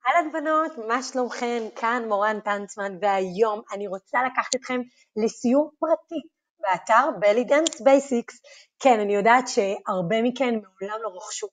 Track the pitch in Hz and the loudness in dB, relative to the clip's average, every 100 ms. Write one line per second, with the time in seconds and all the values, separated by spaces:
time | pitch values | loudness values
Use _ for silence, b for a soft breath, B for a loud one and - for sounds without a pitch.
0 | 240 311 320 320 302 311 320 311 220 240 | 2 0 0 -4 0 0 0 -6 -4 -4
1 | 254 262 247 - 240 240 220 - 233 247 | -2 -4 -4 -4 -4 -4 -6 -4 -2 -2
2 | 226 202 208 214 208 202 202 - 202 185 | -2 0 0 0 -4 -4 -6 -8 -8 -2
3 | 202 196 185 180 226 208 233 196 202 185 | 0 0 0 0 0 0 -6 -10 -8 -10
4 | _ - 262 254 214 247 254 254 247 b | _ -2 -2 -2 -4 -4 -4 -6 -6 b
5 | b - 220 - 240 262 302 _ 320 320 | b -4 -4 -2 0 2 0 _ -2 -2
6 | - 330 - _ _ _ 202 180 - 226 | -2 -12 -12 _ _ _ -4 -4 4 4
7 | 285 220 202 214 233 285 320 - 226 277 | 4 2 2 2 4 2 2 2 4 6
8 | 269 233 226 - B B B _ 269 226 | 4 -4 -4 -14 B B B _ 4 4
9 | 208 202 208 240 262 - 196 202 - 190 | 4 2 6 4 4 0 0 -2 -4 -2
10 | 170 226 240 247 262 226 208 _ 196 220 | 0 0 0 0 -2 -2 -6 _ -10 -8
11 | 226 180 - - 202 | -8 -10 -12 -10 -12